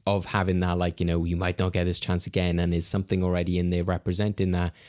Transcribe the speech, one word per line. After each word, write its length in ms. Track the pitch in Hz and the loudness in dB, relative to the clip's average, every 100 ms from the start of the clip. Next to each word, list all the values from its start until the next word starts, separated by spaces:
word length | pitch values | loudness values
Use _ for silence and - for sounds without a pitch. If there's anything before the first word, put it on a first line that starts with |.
| - | -2
of 200 | 101 90 | -2 0
having 340 | 101 92 90 | 0 2 2
that, 180 | 90 87 | 2 2
like, 220 | 90 - | 0 0
you 60 | 85 | 0
know, 180 | 85 | 0
you 140 | 85 85 | 0 0
might 200 | 90 87 | -2 0
not 140 | 92 | 0
get 120 | 90 90 | 0 0
this 140 | 85 | -2
chance 280 | - 90 - | -2 -2 -2
again, 320 | - 90 85 | 0 0 2
and 140 | 85 | 2
is 120 | 85 82 | 0 0
something 380 | 98 95 92 | -2 0 0
already 340 | 92 90 87 87 | 0 0 0 0
in 120 | 87 | 0
there 140 | 87 | 0
representing 680 | 87 87 - 90 104 101 92 | 0 -2 -2 -2 -2 0 0
that? 220 | 90 87 - | 0 0 -4